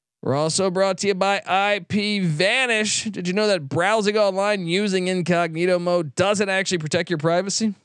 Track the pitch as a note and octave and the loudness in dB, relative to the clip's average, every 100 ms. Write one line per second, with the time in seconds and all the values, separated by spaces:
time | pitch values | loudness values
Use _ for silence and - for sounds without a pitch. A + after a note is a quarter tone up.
0 | _ _ - C3+ D#3+ D#3+ F#3+ F3+ G3 F#3+ | _ _ -2 0 0 0 0 0 0 0
1 | G3+ F#3+ G3 G3+ - F#3 G3+ G#3 F3 G#3 | -2 0 0 0 0 0 2 0 -2 -2
2 | G#3 G#3 F3+ D3+ F#3 B3 B3+ A3 G#3+ - | 0 0 0 2 2 2 2 0 0 -2
3 | A3+ F#3+ F3+ F#3+ G#3+ F#3+ C#3 C#3+ F3+ A3 | -4 -6 -2 0 0 0 -2 0 2 2
4 | G3+ G#3+ G3+ F#3+ G3+ G#3 E3 F3+ G#3 F#3 | 2 2 2 0 0 -2 0 0 0 0
5 | F3+ F#3 F3 E3+ E3+ D#3+ F3+ F3+ F3 F3 | 0 -2 0 0 0 0 0 0 2 0
6 | D#3 - F#3+ G#3 G3+ F#3+ F#3+ F3+ D3+ E3+ | 0 0 0 2 0 -2 -2 -4 -2 -2
7 | F3 E3 D#3+ E3+ G3 - A3 G3 | -2 -2 0 0 0 -2 -2 -4